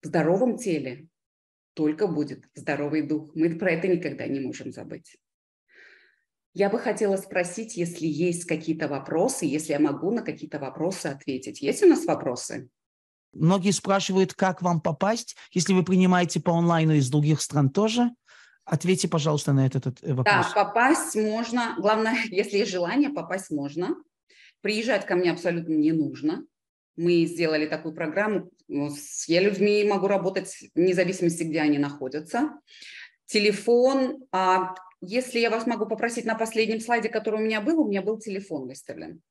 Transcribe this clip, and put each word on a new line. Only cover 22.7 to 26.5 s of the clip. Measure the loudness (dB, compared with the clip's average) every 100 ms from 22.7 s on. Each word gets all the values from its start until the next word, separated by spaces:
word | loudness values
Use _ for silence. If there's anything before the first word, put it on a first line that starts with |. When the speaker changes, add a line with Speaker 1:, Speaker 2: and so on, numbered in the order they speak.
Speaker 1:
желание, | -2 0 2 0
попасть | -2 -4 -6 -4
можно. | -6 -6 -4 -4 -4 _ _ _ _ -20 _
Приезжать | -2 -2 0 -2
ко | 0 0
мне | 2
абсолютно | 0 -2 -2 -2
не | 2 2
нужно. | 2 -2 -2 -4 -4 -10